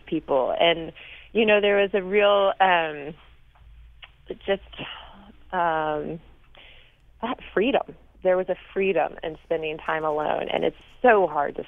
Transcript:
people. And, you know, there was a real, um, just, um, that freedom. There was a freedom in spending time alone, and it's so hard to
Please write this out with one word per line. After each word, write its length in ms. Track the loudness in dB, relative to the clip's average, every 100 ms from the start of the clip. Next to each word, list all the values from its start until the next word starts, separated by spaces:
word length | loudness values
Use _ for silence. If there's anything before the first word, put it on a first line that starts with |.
| -6
people. 480 | -6 -2 0 0 2
And, 320 | 2 2 -4 -14 -20 -20 -6
you 120 | 0
know, 160 | 4 4
there 180 | 4 2
was 120 | 2
a 100 | -2
real, 500 | 0 2 4 4 2 2
um, 540 | 4 2 0 -6 -12 -14 -20 -20 -20 _ -20 -20 -20 -20 -20 _ -14 -8 -4
just, 160 | -4 -6 -16 -14 -16 -20 -20 -20 -20 -8
um, 680 | -2 0 0 -2 -4 -6 -10 -16 -20 -20 -20 -20 -20 -20 _ _ _
that 200 | -8 -8 -4
freedom. 440 | 0 2 0 -2 -14 -20 -4
There 140 | 0 0
was 100 | 0
a 80 | -6 -6
freedom 440 | -2 0 0 -2 -4
in 140 | -12 -10
spending 320 | -6 -4 -4 -8
time 260 | -4 -4
alone, 440 | -2 -2 -2 -4 -4
and 140 | -2
it's 120 | -2 -4 -12 2
so 240 | 4 6 4
hard 300 | 0 -4
to 80 | -6